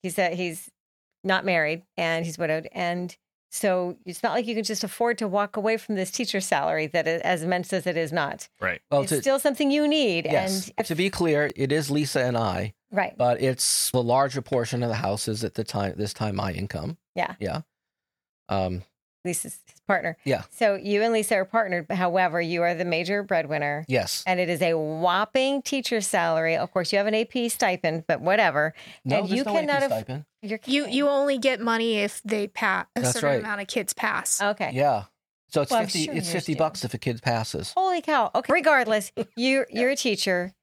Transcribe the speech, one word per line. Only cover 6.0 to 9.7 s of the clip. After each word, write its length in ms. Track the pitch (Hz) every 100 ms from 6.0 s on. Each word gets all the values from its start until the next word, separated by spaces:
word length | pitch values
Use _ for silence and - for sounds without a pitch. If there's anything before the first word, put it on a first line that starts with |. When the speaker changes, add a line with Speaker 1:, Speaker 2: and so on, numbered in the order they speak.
| 185
Speaker 1:
teacher's 340 | - 226 196 190
salary 400 | 156 156 160 156
that 200 | 170 160
is 140 | 165
as 180 | - 175
immense 320 | 165 180 175
as 140 | 190 180
it 100 | 165
is 160 | 160
not. 340 | 165 143 - - _
Speaker 2:
Right. 200 | 92 85 _
Speaker 3:
Well, 100 | 143
Speaker 1:
It's 80 | 139
Speaker 3:
to, 120 | 147
Speaker 1:
still 180 | 269 269
something 320 | 285 269 285